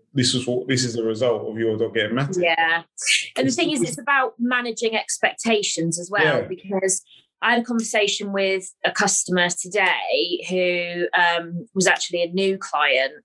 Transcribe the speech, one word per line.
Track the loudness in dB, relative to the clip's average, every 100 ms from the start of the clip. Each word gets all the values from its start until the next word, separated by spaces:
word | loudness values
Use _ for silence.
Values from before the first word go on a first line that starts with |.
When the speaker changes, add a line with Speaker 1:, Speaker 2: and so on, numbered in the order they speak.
| _
Speaker 1:
this | 0 2
was | 2 0
what, | -2 0
this | 0
is | 0
the | 0
result | -2 0 2 0 -2
of | -2
your | 0 2
dog | 0
getting | 0 0 0
matted. | -2 0
Speaker 2:
Yeah. | 0 2 2 0 -4 -6 -2 -2 -2 -2
And |
the | 0
Speaker 1:
It's | 0
Speaker 2:
thing | 0
is, | 0
Speaker 1:
just | -2
Speaker 2:
it's | -2
about | 0 2 2 0
managing | -2 0 -2 -2 -2 -2
expectations | -4 -2 -2 0 0 2 0 -2 -2 -2
as | -4
well, | 0 2 2
Speaker 1:
Yeah. | 0
Speaker 2:
because | -6 -4 -2 0 -2 -6 -20 _ _
I | 0
had | 2
a |
conversation | 0 -2 0 0 0 0 -4
with | 0 0 0 -4 -6
a | -4
customer | 0 0 0 0 2 2
today | 0 -4 0 2 2 0 0 0 -4 -2
who, | 0 2 0 -2 -4 0 2
um, | 2 2 -2 -8 -6
was | 0 2
actually | 2 0 -2
a | -2
new | 0 0 -2
client | -4 0 2 2 0 -4